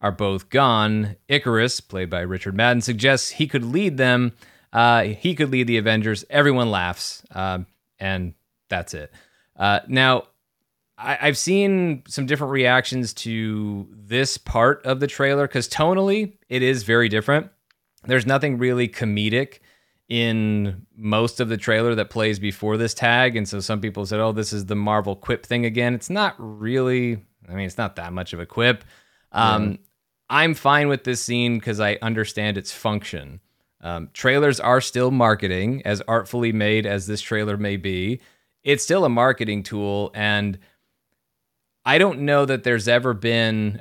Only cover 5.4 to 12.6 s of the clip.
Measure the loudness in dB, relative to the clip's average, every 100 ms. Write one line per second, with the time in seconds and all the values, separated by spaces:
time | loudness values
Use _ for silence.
5.4 | 0 0 2 2 2 0 0 -4 -2 2
6.4 | 4 4 2 0 -2 -4 -10 -12 _ -6
7.4 | -4 -4 -8 _ _ -10 -6 -4 -6 -10
8.4 | _ _ -8 -6 -6 -12 -14 -18 _ _
9.4 | _ -2 2 2 0 2 4 2 -2 _
10.4 | _ _ _ _ _ _ -6 -2 0 0
11.4 | 0 2 2 2 0 -4 -8 -6 -2 -2
12.4 | -2 0